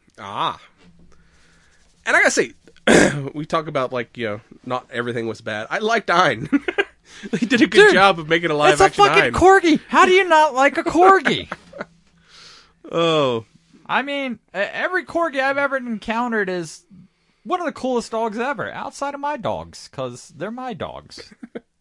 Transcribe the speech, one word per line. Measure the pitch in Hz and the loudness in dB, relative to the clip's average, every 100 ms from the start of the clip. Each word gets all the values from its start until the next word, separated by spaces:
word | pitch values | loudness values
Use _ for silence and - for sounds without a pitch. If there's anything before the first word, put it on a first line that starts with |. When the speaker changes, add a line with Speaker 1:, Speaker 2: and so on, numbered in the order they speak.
| _ - | _ -20
Speaker 1:
Ah. | 101 113 156 - - _ 175 _ _ - _ _ _ _ _ _ _ _ | -12 -6 -6 -8 -16 _ _ _ _ -20 _ _ _ _ _ _ _ _
And | - | -2
I | 302 | 2
gotta | 381 | 2
say, | - 123 - _ _ - | 0 -2 -6 _ _ 2
<clears throat> | - - 143 135 | 4 4 0 -8
we | 147 156 | -10 -6
talk | 165 156 | -4 -4
about, | 143 127 | -4 -4
like, | 123 117 - | -4 -8 -8
you | 113 | -8
know, | 104 - - - | -8 -12 -20 -10
not | 127 - | -10 -8
everything | 120 120 117 113 | -8 -6 -6 -6
was | 104 | -8
bad. | 113 107 113 | -10 -10 -8
I | 170 | -6
liked | 220 226 - | -2 -2 0
Ein. | 175 175 113 151 285 - - | 0 2 0 -4 -4 -4 -6
<laughs> | 392 _ _ - 202 | -6 _ _ -20 -8
They | 202 208 | -6 0
did | 247 | 2
a | 208 | 4
good | 220 415 | 6 8
Speaker 2:
Dude, | |
Speaker 1:
job | 185 196 170 | 8 6 4
of | 151 | 0
making | 165 170 | -2 0
a | |
live | 147 151 | 2 4
Speaker 2:
it's | - | 4
a | |
Speaker 1:
action | 196 - | 4 4
Speaker 2:
fucking | 403 - 269 | 4 4 2
Speaker 1:
Nine. | |
Speaker 2:
corgi. | - 359 381 349 294 - | 4 6 6 4 0 0
How | 277 370 | 2 4
do | |
you | 370 370 | 4 4
not | 311 302 | 4 4
like | 254 277 277 | 2 0 0
a | |
corgi? | 339 311 370 381 262 135 85 - | -2 4 6 6 2 -4 -6 -14
Speaker 1:
<laughs> | _ - - _ _ _ _ - - - _ _ 320 | _ -18 -18 _ _ _ _ -20 -20 -20 _ _ -10
Oh. | 170 165 156 135 117 110 _ _ _ - | -2 0 2 0 -2 -6 _ _ _ -6
Speaker 2:
I | 202 | -6
mean, | 277 285 269 220 _ | -4 -6 -8 -10 _
e-, | 175 | -8
every | 202 - 294 370 | -6 -6 -6 -4
corgi | - 330 330 269 | -4 -4 -4 -2
I've | 269 277 | -2 -2
ever | 277 269 | -2 -4
encountered | 247 214 - 226 240 226 190 | -6 -8 -6 -4 -4 -2 -4
is | 180 165 - _ - - _ _ _ | -4 -8 -14 _ -20 -20 _ _ _
one | 208 349 | -6 -6
of | 330 | -4
the | |
coolest | - 254 247 - | -6 -4 -4 -4
dogs | 226 226 208 | -6 -6 -4
ever, | 247 240 113 | -6 -6 -8
outside | - 226 - 285 | -10 -14 -10 -10
of | 285 | -8
my | 285 294 | -8 -6
dogs, | 143 90 85 - - | -6 -6 -10 -18 -18
'cause | - 131 123 - - | -12 -10 -12 -18 -14
they're | 185 | -12
my | 240 254 | -10 -12
dogs. | 185 82 65 - - - _ - | -10 -12 -12 -18 -20 -20 _ -20
<laughs> | - - _ | -18 -20 _